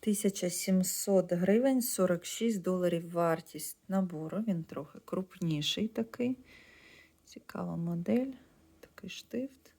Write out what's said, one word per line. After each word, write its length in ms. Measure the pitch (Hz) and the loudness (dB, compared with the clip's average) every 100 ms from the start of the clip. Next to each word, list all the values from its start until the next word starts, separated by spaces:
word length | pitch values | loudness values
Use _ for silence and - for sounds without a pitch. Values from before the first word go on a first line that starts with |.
Тисяча 460 | - 208 202 196 180 | 2 2 2 0 -4
сімсот 840 | 175 - 190 185 - - 196 175 | -2 2 2 2 -2 4 4 4
гривень, 480 | 175 185 214 269 262 | 2 4 4 4 2
сорок 440 | 240 - 185 175 - | 0 2 2 2 -2
шість 360 | - 226 208 | -2 -2 0
доларів 500 | 175 185 175 170 170 | 0 2 2 0 -2
вартість 640 | 170 170 165 - 151 - - _ | 0 2 2 -4 -12 -12 -12 _
набору. 560 | 190 190 160 160 165 226 | 0 0 -2 -6 -4 -2
Він 160 | 175 | -2
трохи 360 | 160 - 147 139 - | -2 -8 -10 -14 -6
крупніший 800 | 185 190 - 170 151 147 - 214 | -6 -6 -4 -2 0 0 -2 -2
такий. 500 | - 226 - 247 254 - - - - - - - _ | -2 -6 -2 -2 -2 -8 -20 -20 -20 -20 -20 -20 _
Цікава 520 | _ - _ - 180 170 | _ -20 _ -8 -6 -4
модель, 560 | 170 170 175 226 269 262 - _ _ _ | -4 -4 0 0 0 -6 -18 _ _ _
такий 300 | - - 190 | -20 -18 -14
штифт. 640 | - - 233 262 - - | -14 -8 -6 -6 -10 -20